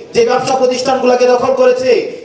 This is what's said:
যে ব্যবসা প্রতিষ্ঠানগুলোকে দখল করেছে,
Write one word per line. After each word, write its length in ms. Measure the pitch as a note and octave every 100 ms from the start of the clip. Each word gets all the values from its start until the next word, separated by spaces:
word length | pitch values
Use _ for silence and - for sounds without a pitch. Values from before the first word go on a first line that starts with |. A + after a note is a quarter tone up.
| -
যে 100 | A3+
ব্যবসা 300 | A#3 B3+ C4+
প্রতিষ্ঠানগুলোকে 720 | C4 B3+ B3 B3+ C4 B3 B3 B3
দখল 280 | B3 C4
করেছে, 580 | B3+ B3+ B3 B3+ A3+ - -